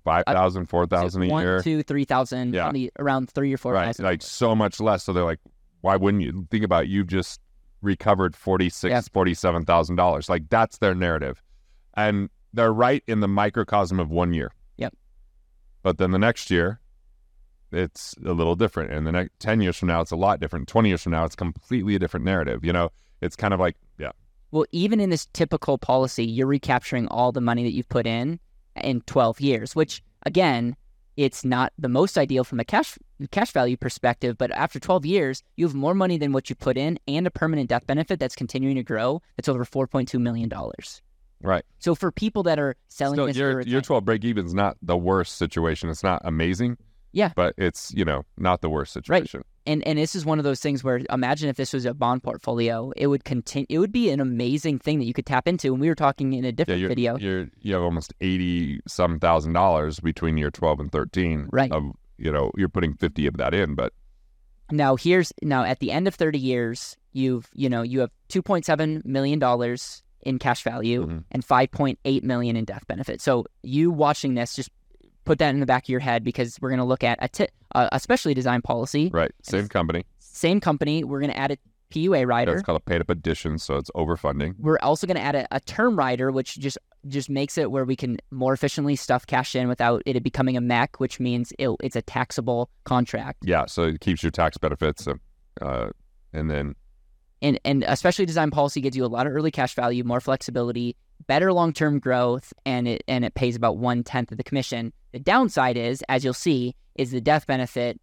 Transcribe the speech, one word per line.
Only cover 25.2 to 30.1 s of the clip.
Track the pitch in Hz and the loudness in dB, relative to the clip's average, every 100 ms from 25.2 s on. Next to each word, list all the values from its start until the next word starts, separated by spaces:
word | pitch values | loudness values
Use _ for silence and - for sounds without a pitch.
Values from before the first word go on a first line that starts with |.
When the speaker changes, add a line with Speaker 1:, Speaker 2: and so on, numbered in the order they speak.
| - | -4
Speaker 2:
typical | - 160 156 - 135 | -2 0 0 0 -2
policy, | - 131 131 - | 2 2 2 -2
you're | 117 117 135 | -2 0 0
recapturing | 143 - 123 - 123 113 | 0 2 0 0 -4 -2
all | 117 123 | 0 0
the | 127 | 2
money | 117 120 | 0 0
that | 120 | 0
you've | - - | -2 -2
put | 123 117 | -2 0
in | 113 139 170 - _ _ - | -2 -4 -6 -12 _ _ -6
in | - 123 | -4 -4
twelve | - 139 117 - | 0 2 2 2
years, | 139 113 123 | 0 0 -2
which, | 156 151 - - | 0 0 -2 -16